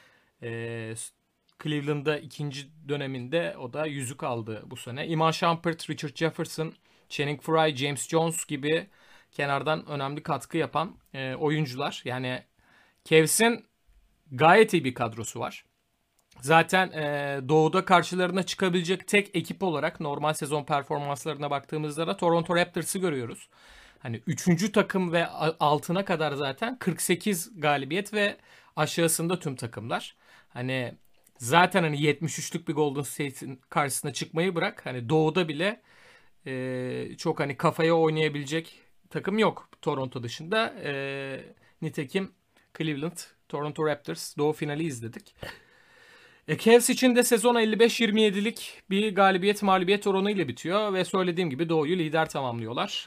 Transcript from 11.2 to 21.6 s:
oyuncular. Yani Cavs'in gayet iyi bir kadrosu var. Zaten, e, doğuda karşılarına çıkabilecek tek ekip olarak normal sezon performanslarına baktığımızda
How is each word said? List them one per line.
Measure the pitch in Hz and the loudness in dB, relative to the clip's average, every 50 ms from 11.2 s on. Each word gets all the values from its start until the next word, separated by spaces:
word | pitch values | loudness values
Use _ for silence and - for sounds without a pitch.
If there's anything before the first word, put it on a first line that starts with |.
| 135 131 131 | -6 -6 -4
oyuncular. | - 156 147 156 151 156 131 123 127 143 - - - - | -2 0 0 2 2 0 -2 -2 -6 -6 -6 -6 -8 -8
Yani | 123 123 127 131 127 127 123 - _ _ _ _ _ _ _ _ _ _ _ _ | -6 -6 -4 -4 -6 -6 -8 -10 _ _ _ _ _ _ _ _ _ _ _ _
Cavs'in | - 160 160 160 156 - - 220 233 240 - - _ _ _ _ _ _ _ _ _ _ _ _ - | 6 8 8 8 8 4 4 4 4 4 2 -6 _ _ _ _ _ _ _ _ _ _ _ _ -10
gayet | 135 123 156 165 180 214 214 214 - | 0 6 8 10 12 10 10 8 6
iyi | 170 147 | 2 2
bir | 131 123 | 0 -2
kadrosu | - 123 113 110 113 113 - - 117 | -2 -4 -4 -4 -6 -10 -10 -8 -8
var. | 123 143 - - - _ _ _ _ _ _ _ _ _ _ _ _ _ _ - | -8 -8 -8 -12 -20 _ _ _ _ _ _ _ _ _ _ _ _ _ _ -10
Zaten, | 123 135 160 165 165 165 - 185 185 175 | 0 4 6 6 6 6 2 0 0 0
e, | - 151 151 147 147 143 143 143 139 139 131 127 | -2 -6 -4 -2 -2 -2 -2 -4 -4 -6 -2 2
doğuda | 156 156 156 156 160 190 185 | 4 4 4 4 2 0 2
karşılarına | - 185 175 170 - 175 185 180 180 180 196 185 | 6 6 4 4 4 0 0 0 0 0 -2 -2
çıkabilecek | - - - 190 185 175 185 170 165 190 180 - - | -2 -2 0 0 2 2 0 0 0 -4 -4 -4 2
tek | - 208 202 - - | 2 2 2 2 -2
ekip | 170 - - 170 - 196 | -4 -4 -4 -6 -4 -2
olarak | 185 160 139 143 165 165 - | -2 -2 0 -2 -4 -4 -4
normal | 165 147 143 143 143 151 156 | -6 -6 -4 -2 0 -2 -2
sezon | - 160 135 151 147 139 | -2 -4 -4 -4 -4 -2
performanslarına | - 156 143 139 - 156 147 143 143 143 139 - 160 147 143 147 143 | 0 -2 -2 -2 -2 -4 -4 -4 -4 -6 -6 -6 -8 -8 -6 -4 -4
baktığımızda | 143 139 | -4 -4